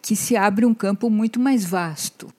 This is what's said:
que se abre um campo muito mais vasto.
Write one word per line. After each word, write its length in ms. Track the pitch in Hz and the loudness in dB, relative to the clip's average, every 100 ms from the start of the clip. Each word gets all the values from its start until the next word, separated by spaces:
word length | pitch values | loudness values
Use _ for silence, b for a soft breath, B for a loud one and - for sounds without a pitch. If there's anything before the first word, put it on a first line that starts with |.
que 140 | - 214 | -2 -4
se 200 | - 233 | 0 2
abre 300 | 202 202 240 | 2 4 2
um 80 | |
campo 340 | 226 196 202 240 | 2 -2 0 0
muito 300 | 214 226 240 | 0 0 0
mais 260 | 262 254 | 2 2
vasto. 640 | 180 185 170 151 - - - | 0 -4 -4 -6 -10 -10 -20